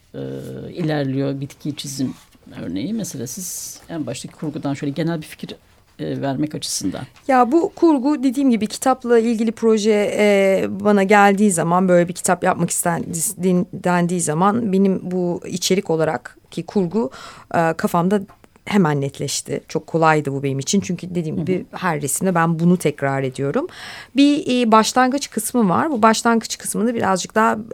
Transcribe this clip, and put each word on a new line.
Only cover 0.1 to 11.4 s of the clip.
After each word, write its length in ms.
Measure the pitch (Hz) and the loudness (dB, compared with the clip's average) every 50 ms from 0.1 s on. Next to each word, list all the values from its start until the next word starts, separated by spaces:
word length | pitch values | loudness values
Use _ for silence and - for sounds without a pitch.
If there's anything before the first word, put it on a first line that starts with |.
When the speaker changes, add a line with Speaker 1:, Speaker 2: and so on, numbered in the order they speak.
| - | -14
Speaker 1:
e, 60 | 139 135 135 135 135 131 131 131 131 - - - | -12 -10 -10 -10 -10 -12 -12 -14 -14 -14 -12 -8
ilerliyor 680 | - 175 156 151 147 143 135 131 135 139 139 139 139 | -6 -4 -2 -2 -2 -2 -2 -2 -2 -2 -2 -4 -6
bitki 360 | 143 139 - - - 156 139 | -8 -12 -12 -10 -8 -8 -8
çizim 380 | - - 147 139 135 131 127 - - - _ _ _ _ - - - - | -8 -10 -8 -6 -4 -4 -4 -4 -8 -16 _ _ _ _ -18 -16 -12 -10
örneği? 300 | 95 85 95 117 165 220 | -8 -6 -6 -6 -6 -6
Mesela 340 | 226 190 - - 135 117 127 | -6 -6 -6 -8 -10 -10 -10
siz 520 | - - 185 - - - - - - - - - | -10 -10 -12 -10 -10 -12 -12 -12 -14 -16 -16 -12
en 160 | 170 165 143 | -10 -8 -8
baştaki 280 | 117 123 - - 170 - | -8 -8 -10 -12 -14 -12
kurgudan 380 | - - 156 135 143 - 143 139 | -10 -8 -8 -8 -6 -6 -6 -4
şöyle 180 | 139 - 143 139 | -4 -4 -6 -4
genel 280 | 175 160 165 170 160 | -2 -2 -2 -2 -4
bir 40 | 156 | -6
fikir, 300 | - - - - 175 - - _ _ _ _ _ _ _ - | -12 -14 -14 -14 -14 -14 -16 _ _ _ _ _ _ _ -10
e, 220 | 156 156 139 131 | -8 -6 -6 -4
vermek 340 | 131 135 135 131 151 151 - | -4 -4 -2 -2 -4 -4 -6
açısından. 460 | 156 - - - - - 95 - - - - _ _ _ - | -8 -8 -8 -6 -6 -6 -6 -6 -8 -10 -14 _ _ _ 2
Speaker 2:
Ya 240 | 262 254 247 226 | 4 4 4 4
bu 200 | 262 339 330 - - | 4 2 2 0 0
kurgu 480 | - - 339 311 277 226 285 302 277 247 | 2 4 4 4 4 2 0 0 0 0
dediğim 260 | 269 226 277 285 269 | -2 0 2 2 2
gibi 180 | 233 214 214 214 | 2 2 0 -4
kitapla 520 | - - - - 254 254 - 233 240 - | -4 -2 0 0 0 0 2 2 4 4
ilgili 320 | 220 233 240 208 233 226 | 4 4 2 0 0 -2
proje, 600 | 220 - - 226 220 220 196 220 214 208 208 - - 214 | -2 0 2 2 4 4 4 4 4 4 2 2 2 4
e, 480 | 208 208 202 196 196 190 190 185 175 202 | 4 6 6 6 6 4 4 2 2 -2
bana 340 | 208 190 202 208 208 202 196 | -4 0 2 4 4 4 6
geldiği 480 | 190 214 208 202 202 196 190 | 6 8 8 8 8 6 4